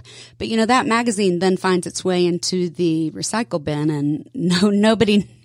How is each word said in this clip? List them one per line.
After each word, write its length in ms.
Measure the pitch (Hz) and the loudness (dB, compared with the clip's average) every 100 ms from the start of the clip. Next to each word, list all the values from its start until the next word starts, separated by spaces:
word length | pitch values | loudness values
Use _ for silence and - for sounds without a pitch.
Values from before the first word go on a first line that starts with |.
| - - - - | -16 -20 -20 -10
But, 100 | - | -4
you 80 | 220 | 0
know, 100 | 220 | 2
that 200 | 247 214 | 2 2
magazine 520 | 226 240 202 196 175 | 0 0 0 0 2
then 180 | 190 185 | 0 0
finds 300 | 185 180 - | 2 0 -2
its 180 | - | -6
way 220 | 185 180 175 | -2 0 2
into 420 | 170 - 185 175 | 0 -2 -2 -2
the 420 | 156 175 160 156 | -2 0 0 -2
recycle 500 | 185 165 214 165 170 | -4 -4 -4 -4 -4
bin 280 | 147 147 151 | -4 -2 -2
and 380 | 147 143 151 - | 0 -2 -2 -6
<laughs> 40 | |
no, 360 | - 175 175 208 | -4 0 2 2
nobody, 560 | 202 220 214 214 208 - - | 4 2 2 2 2 0 -8